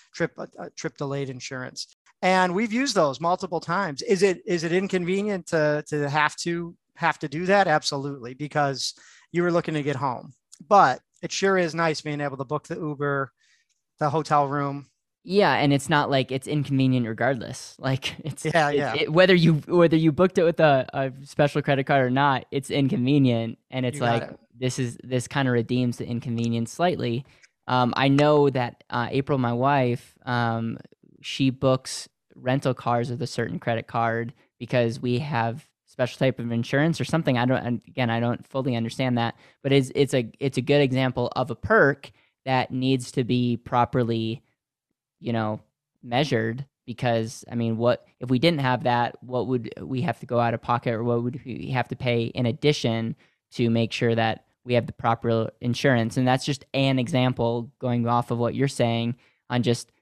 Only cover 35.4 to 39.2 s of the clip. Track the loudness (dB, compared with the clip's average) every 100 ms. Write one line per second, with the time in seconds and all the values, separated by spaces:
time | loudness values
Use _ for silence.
35.4 | -2 -6 -14 _ _ -4 -4 0 0 0
36.4 | -2 -2 0 2 2 0 -2 -2 0 0
37.4 | 2 0 -2 -6 -6 -4 -2 0 -2 -4
38.4 | -6 -6 -4 -2 -4 -4 -2 0